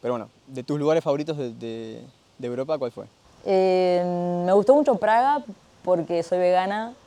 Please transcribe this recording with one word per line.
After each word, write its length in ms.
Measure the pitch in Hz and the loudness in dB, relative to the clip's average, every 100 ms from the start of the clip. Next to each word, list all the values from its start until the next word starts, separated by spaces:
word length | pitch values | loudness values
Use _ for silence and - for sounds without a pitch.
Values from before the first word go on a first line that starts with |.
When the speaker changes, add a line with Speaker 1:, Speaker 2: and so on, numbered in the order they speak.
Speaker 1:
Pero 140 | 120 | -4
bueno, 140 | 123 107 _ - | -6 -6 _ -16
de 160 | 127 | -14
tus 160 | 127 147 | -6 -2
lugares 260 | 147 160 | 2 2
favoritos 320 | 160 143 151 151 | 0 -2 -2 -6
de, 160 | 127 | -6
de, 480 | 113 113 113 113 113 123 _ _ _ | -8 -10 -10 -12 -14 -18 _ _ _
de 80 | 123 | -8
Europa, 320 | 123 135 156 | -6 -4 -4
¿cuál 120 | 127 | -4
fue? 140 | 107 107 _ _ - | -8 -18 _ _ -14
Speaker 2:
Eh, 960 | - 190 185 185 185 180 180 175 175 175 175 | 0 2 4 2 2 2 0 -2 -2 -2 2
me 60 | |
gustó 200 | 196 202 | 2 6
mucho 200 | 277 294 226 | 4 4 2
Praga 460 | 214 220 262 294 233 196 _ _ | 2 2 2 0 -4 -18 _ _
porque 380 | - 180 151 170 | 0 0 0 -4
soy 160 | 165 180 | -2 0
vegana 560 | 180 180 185 208 226 254 | 2 2 0 -4 -6 -12